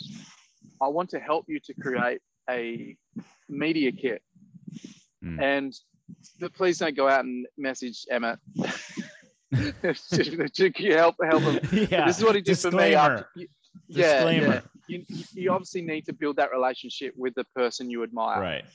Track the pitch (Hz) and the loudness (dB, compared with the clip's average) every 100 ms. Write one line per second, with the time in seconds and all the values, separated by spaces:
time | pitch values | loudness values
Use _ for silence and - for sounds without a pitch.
0 | - - - - _ _ - - 135 160 | -6 -18 -20 -20 _ _ -14 -4 -2 -2
1 | 180 147 - 156 - 151 - - 135 123 | -4 -6 -2 -2 -2 -10 -10 -10 -4 -2
2 | 123 - _ _ - 123 117 117 113 - | -2 -4 _ _ -6 -6 -6 -8 -12 -20
3 | _ - - _ - 143 151 160 131 98 | _ -18 -18 _ -12 -4 -2 0 0 0
4 | 131 104 _ _ _ - - - - - | -4 -6 _ _ _ -20 -18 -18 -18 -20
5 | _ _ 85 82 135 139 135 - _ _ | _ _ -8 -2 0 0 -2 -10 _ _
6 | - - - - 170 - 185 170 165 139 | -20 -20 -20 -12 -10 -2 0 0 -2 2
7 | 135 135 127 123 123 - 135 127 123 - | 4 4 2 -6 -10 -6 -6 -6 -8 -10
8 | - 123 117 - - - - - - - | -4 -2 -2 -6 -10 -6 -6 -6 -10 -12
9 | - - _ _ - 131 - - 180 - | -12 -14 _ _ -4 -2 -2 -2 -4 -4
10 | - 170 - 170 147 - 190 - 196 160 | -2 0 0 -2 -4 2 2 2 2 6
11 | 170 170 165 156 143 - - 196 208 180 | 6 4 2 4 4 0 0 2 2 4
12 | 160 175 220 208 190 180 180 180 - 151 | 2 4 4 4 2 2 2 4 6 6
13 | 147 113 - 175 180 _ _ - - 175 | 6 2 -6 -16 -18 _ _ -20 -6 2
14 | 165 139 143 165 147 - - - - 175 | 4 6 6 4 4 2 -4 -20 -12 -12
15 | - 160 - 190 185 185 180 185 160 156 | -10 -12 -12 -4 -2 -2 -2 -8 -6 -8
16 | 156 - 147 143 143 127 127 127 123 - | -8 -6 -2 0 0 0 -2 -4 -10 -12
17 | 131 127 127 123 120 131 120 - 123 120 | -12 -8 -6 -6 -8 -2 -2 -2 -8 -6
18 | 113 117 113 107 92 71 - | -6 -4 -2 -2 -2 -6 -10